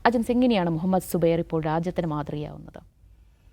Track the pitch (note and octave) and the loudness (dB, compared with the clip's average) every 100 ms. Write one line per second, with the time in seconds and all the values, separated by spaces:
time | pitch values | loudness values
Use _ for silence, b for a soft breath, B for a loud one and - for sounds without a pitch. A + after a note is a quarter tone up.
0 | A#3+ A#3+ A3+ B3 B3+ G#3+ E3+ D#3+ F#3 F#3 | 2 2 2 2 4 4 2 0 2 0
1 | - F3+ E3 E3 E3 D#3+ D#3 D#3+ F3 F3 | 0 0 2 2 0 -2 0 -2 -2 -4
2 | E3+ D3+ D3 D3+ D3 D3+ D3+ - - _ | -4 -4 -6 -8 -10 -12 -18 -20 -20 _
3 | - - - _ - | -20 -20 -20 _ -20